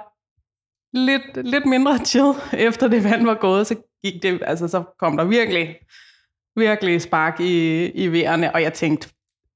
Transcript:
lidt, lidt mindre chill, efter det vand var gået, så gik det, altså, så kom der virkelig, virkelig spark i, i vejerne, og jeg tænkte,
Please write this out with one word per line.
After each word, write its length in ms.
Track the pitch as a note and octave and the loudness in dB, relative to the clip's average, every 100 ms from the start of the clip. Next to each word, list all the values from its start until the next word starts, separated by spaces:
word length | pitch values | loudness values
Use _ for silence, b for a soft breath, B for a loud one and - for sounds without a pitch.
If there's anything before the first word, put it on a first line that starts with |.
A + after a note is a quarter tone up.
| - _ _ _ _ _ _ _ _ | -14 _ _ _ _ _ _ _ _
lidt, 520 | B3+ C4 C4+ C4+ C4 B3+ | -2 0 0 -2 -10 -4
lidt 200 | C#4 C4+ | 0 2
mindre 320 | B3+ C#4 B3+ | 2 2 0
chill, 340 | - B3 C#4 C#4 - | 2 2 2 2 -6
efter 360 | - A#3 A3+ B3 | 0 0 2 2
det 160 | A#3 | 2
vand 200 | G3+ A3+ A3+ | 2 2 2
var 80 | |
gået, 320 | A3 F#3+ G3 G#3+ | 2 2 2 0
så 80 | A3+ _ _ | -4 _ _
gik 180 | G3 F3 | -8 -4
det, 200 | F#3+ F3+ - | -2 -2 -4
altså, 220 | E3 E3+ | -4 -2
så 140 | F3+ E3+ - | -4 -6 -4
kom 180 | E3 D3+ | -2 0
der 80 | |
virkelig, 520 | F3 A#3 G#3+ F3 D#3+ D#3+ _ b b b b _ _ A3 | 2 2 2 -2 -4 -10 _ b b b b _ _ 0
virkelig 460 | G#3+ G#3 F#3+ E3+ | 0 2 0 0
spark 380 | E3+ D#3+ D#3+ E3 | 0 0 0 0
i, 460 | F3+ E3+ E3 D#3+ F3 | 0 2 2 0 -2
i 160 | - F#3 | -2 -2
vejerne, 480 | E3+ D#3 E3 E3 | 0 0 0 0
og 80 | E3 | 0
jeg 100 | D#3+ | -2
tænkte, 360 | - D#3+ D#3 - _ _ _ _ | -2 -2 -2 -4 _ _ _ _